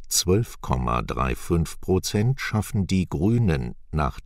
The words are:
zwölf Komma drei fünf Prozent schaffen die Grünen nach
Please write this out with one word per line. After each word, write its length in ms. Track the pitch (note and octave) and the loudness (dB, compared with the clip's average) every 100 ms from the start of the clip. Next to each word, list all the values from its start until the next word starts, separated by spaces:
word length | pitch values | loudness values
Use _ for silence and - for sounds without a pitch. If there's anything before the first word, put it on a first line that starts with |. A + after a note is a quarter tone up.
| - | -4
zwölf 540 | - - G2 A#2+ - | 0 2 2 2 -4
Komma 420 | - B1+ B1 A#1+ | -2 0 0 0
drei 320 | G1+ A#1 C2 | 0 -2 -2
fünf 460 | A#1 - E2+ D#2+ - | -2 0 2 0 -2
Prozent 600 | - F#2 - G#2 A#2 C3+ | 0 0 2 0 2 0
schaffen 460 | - G#2+ G#2 G#2+ F2+ | 0 -2 0 0 0
die 220 | F#2+ F2 | 0 0
Grünen 640 | D2+ F#2 A#2+ A2 D2 A#1+ - - | 0 2 4 2 2 -2 -8 -6
nach 300 | D#2 C#2+ - | -2 -2 -4